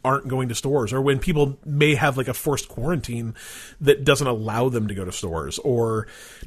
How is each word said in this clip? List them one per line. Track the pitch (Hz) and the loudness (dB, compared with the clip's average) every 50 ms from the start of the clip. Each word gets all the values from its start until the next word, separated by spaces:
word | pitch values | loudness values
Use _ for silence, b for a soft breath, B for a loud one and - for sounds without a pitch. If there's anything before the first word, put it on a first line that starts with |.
| - | 0
aren't | 131 135 139 - 131 | 0 0 0 0 -2
going | 127 131 131 123 | -2 -2 -2 -2
to | 117 | -4
stores, | - - 135 143 143 117 101 | -4 -2 0 0 0 0 0
or | 123 135 | 0 0
when | 135 143 143 135 | 2 2 2 2
people | - 185 165 151 143 135 135 - - | 0 0 2 2 2 2 0 -4 -8
may | 156 143 147 151 151 147 | -4 2 4 4 4 4
have, | 117 151 147 127 | 4 2 2 2
like, | 131 127 131 | 0 -2 -2
a | 123 | -4
forced | - - 156 139 120 - - | -4 -2 -2 -2 -2 -4 -8
quarantine | - - 117 156 180 143 - - 117 117 117 113 110 B B B B B B B B B | -8 -4 -2 -2 -2 -2 -2 -4 -6 -6 -6 -6 -8 B B B B B B B B B
that | 147 139 139 139 135 | 4 4 4 6 4
doesn't | 151 139 - 143 131 | 4 4 4 2 0
allow | 120 110 107 110 107 117 123 131 | 0 0 -2 -2 0 2 2 2
them | 123 117 107 | 2 0 0
to | 101 101 | -2 -2
go | 95 95 | -4 -6
to | 90 | -6
stores. | 87 - - 90 82 80 73 71 - - | -6 -6 -6 -4 -4 -4 -4 -4 -6 -4
Or, | - 143 123 117 117 113 110 110 107 B B B B B B B B | -2 0 2 2 2 0 0 -2 -4 B B B B B B B B